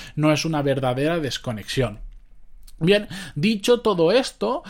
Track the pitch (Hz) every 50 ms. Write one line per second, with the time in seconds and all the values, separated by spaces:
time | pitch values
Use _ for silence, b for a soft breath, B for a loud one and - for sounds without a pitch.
0 | B B B - 151 156 151 143 - 165 165 147 143 143 135 135 127 127 123 127
1 | 139 156 170 175 151 127 - - - 131 117 107 95 - - 135 127 110 104 -
2 | - - - - - - - - - - - - - - - - 156 170 202 208
3 | 208 - B B B B B 147 147 214 226 202 - - 240 233 240 226 202 175
4 | 165 165 202 254 262 - - _ - 214 247 339 339 B